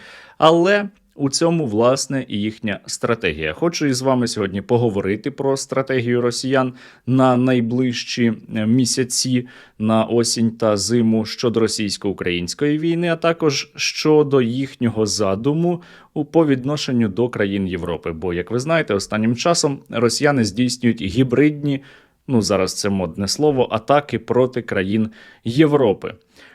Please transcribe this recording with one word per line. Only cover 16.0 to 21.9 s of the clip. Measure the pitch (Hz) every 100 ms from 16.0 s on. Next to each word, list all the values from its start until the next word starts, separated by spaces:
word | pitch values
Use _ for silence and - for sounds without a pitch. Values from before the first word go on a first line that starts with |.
| -
у, | 156 147
по | 165 156
відношенню | 135 127 147 - 123 110
до | 95 120
країн | 110 104 101 92
Європи. | 87 85 80 85
Бо, | 80 90
як | 87 87
ви | 120
знаєте, | 143 165 151
останнім | 98 - 110 110 120
часом | 175 170 151 139 -
росіяни | 113 117 113 147 139
здійснюють | 107 101 127 - 120 -
гібридні, | - 104 135 131 151 147 143 139 -